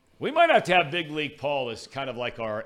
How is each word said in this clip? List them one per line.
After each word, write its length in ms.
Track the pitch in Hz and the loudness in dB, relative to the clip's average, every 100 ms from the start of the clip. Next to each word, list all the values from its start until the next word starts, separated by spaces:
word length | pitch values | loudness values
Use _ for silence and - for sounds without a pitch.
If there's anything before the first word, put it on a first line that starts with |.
| _ - | _ -8
We 140 | 185 | -2
might 180 | 320 339 | 4 6
have 140 | 240 | 6
to 100 | - | 6
have 160 | 180 151 | 2 2
Big 200 | 175 151 | -2 -4
League 260 | 151 143 - | -4 -6 -4
Paul 320 | 151 143 123 | -2 -2 -4
as 160 | 110 - | -6 -10
kind 220 | 135 135 | -8 -8
of 60 | 117 | -4
like 240 | 120 120 | -6 -4
our 260 | 110 107 | -6 -4